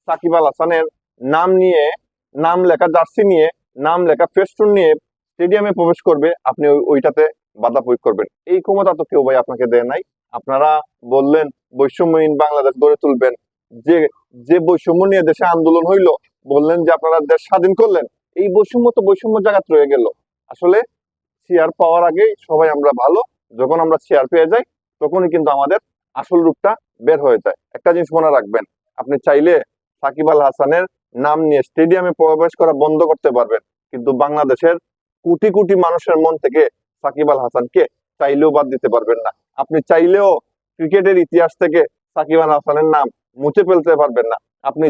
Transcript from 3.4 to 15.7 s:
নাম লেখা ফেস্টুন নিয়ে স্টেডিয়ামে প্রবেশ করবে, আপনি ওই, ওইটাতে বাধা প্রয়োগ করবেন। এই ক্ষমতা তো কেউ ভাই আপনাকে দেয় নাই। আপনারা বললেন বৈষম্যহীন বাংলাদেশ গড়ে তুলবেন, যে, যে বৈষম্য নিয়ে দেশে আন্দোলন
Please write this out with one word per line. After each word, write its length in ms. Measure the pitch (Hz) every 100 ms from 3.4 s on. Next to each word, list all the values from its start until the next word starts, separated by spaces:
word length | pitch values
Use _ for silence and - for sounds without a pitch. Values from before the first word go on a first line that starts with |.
| 156 - _ -
নাম 300 | 147 175 175
লেখা 200 | 151 165
ফেস্টুন 340 | - 190 - 208
নিয়ে 220 | 202 165 151 _ _ _
স্টেডিয়ামে 400 | - 175 208 202
প্রবেশ 260 | 175 170 170
করবে, 260 | - 156 156 170
আপনি 240 | - 123 147
ওই, 120 | 147 -
ওইটাতে 380 | 143 147 143 156 - _ -
বাধা 240 | 117 120
প্রয়োগ 200 | 123 123
করবেন। 260 | 123 101 104 _ -
এই 140 | 185
ক্ষমতা 320 | 185 196 190
তো 100 | 160
কেউ 180 | 160 156 131
ভাই 100 | 131
আপনাকে 280 | 120 120 123
দেয় 160 | 120
নাই। 180 | 120 151 - _ _
আপনারা 380 | 120 135 135 151 151 147 _
বললেন 420 | 120 135 139 156 147 - _ 127
বৈষম্যহীন 560 | 139 - 175 160 156 147
বাংলাদেশ 380 | 151 147 135 131
গড়ে 140 | 147 147
তুলবেন, 320 | 151 127 127 120 _ _ _
যে, 260 | 117 127 170 151 - _ 123 120
যে 80 | 170
বৈষম্য 440 | 160 170 - 170
নিয়ে 180 | 196 196
দেশে 220 | 160 160
আন্দোলন 400 | 180 170 165